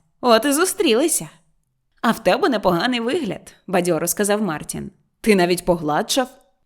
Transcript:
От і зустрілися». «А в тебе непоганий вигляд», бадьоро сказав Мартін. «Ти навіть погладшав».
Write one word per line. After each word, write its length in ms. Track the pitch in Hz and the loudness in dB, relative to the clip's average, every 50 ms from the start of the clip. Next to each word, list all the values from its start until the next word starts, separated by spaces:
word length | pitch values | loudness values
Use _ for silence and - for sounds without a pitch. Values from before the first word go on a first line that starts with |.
| _ _ _ - | _ _ _ -4
От 240 | - 247 226 220 226 | 2 4 4 4 4
і 80 | 294 269 | 2 0
зустрілися». 760 | 294 359 370 - - 403 294 220 233 311 330 - - 165 147 - _ _ _ _ _ _ _ _ _ _ _ _ _ | 0 0 -2 -2 -2 0 2 2 2 2 0 -2 -4 -6 -8 -18 _ _ _ _ _ _ _ _ _ _ _ _ _
«А 100 | - 233 | -2 -2
в 120 | 220 - - | -2 0 2
тебе 260 | 185 190 254 370 359 | 2 2 2 2 0
непоганий 500 | 247 208 - 190 175 170 202 254 254 240 | 0 2 0 0 0 2 0 -2 -2 -2
вигляд», 560 | 226 233 294 370 285 190 151 - - - - _ _ - | -2 -2 -2 -2 -2 -4 -8 -8 -12 -20 -20 _ _ -4
бадьоро 400 | 180 180 175 175 170 156 165 175 | -2 0 0 0 0 -2 -2 -4
сказав 340 | - - 208 196 208 214 | -2 -2 0 0 0 0
Мартін. 500 | 220 185 156 147 - - - 147 139 139 - _ _ _ _ _ | 0 -4 -4 -6 -8 -10 -12 -12 -12 -12 -16 _ _ _ _ _
«Ти 140 | - 233 208 | 2 2 4
навіть 300 | 190 175 175 180 175 - | 4 4 2 0 -2 0
погладшав». 640 | - 180 165 151 147 147 160 214 226 - 269 254 254 - - _ _ _ _ _ | -2 -2 -2 0 -2 -2 -2 -2 -2 -2 -2 -2 -4 -6 -20 _ _ _ _ _